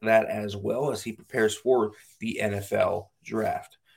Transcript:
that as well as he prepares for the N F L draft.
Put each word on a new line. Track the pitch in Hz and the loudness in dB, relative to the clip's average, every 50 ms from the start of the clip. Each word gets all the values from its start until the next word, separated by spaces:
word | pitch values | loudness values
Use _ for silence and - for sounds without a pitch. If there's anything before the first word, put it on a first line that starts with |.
that | 110 110 110 110 - | 2 4 4 4 4
as | - 98 107 104 101 101 | 2 -2 -6 -6 -6 -6
well | 98 95 107 110 127 147 139 | -6 -4 -4 -2 -2 -2 -4
as | 113 104 - | -4 -4 -6
he | 117 | -10
prepares | 110 - - - - 120 110 - - | -10 -12 -12 -4 0 2 2 2 2
for | - - 127 131 123 107 107 - - - - _ - | 0 2 2 4 4 2 0 -4 -8 -20 -20 _ -8
the | 113 113 - - | -6 -6 -4 -2
N | 104 104 101 | -2 -2 -2
F | 101 98 - | -4 -4 -2
L | 107 101 92 92 92 98 - - _ _ | 0 2 2 2 0 -2 -6 -10 _ _
draft. | - - 110 110 107 - - - - - _ _ _ _ _ | -10 -6 -4 -2 -2 -2 -2 -4 -6 -12 _ _ _ _ _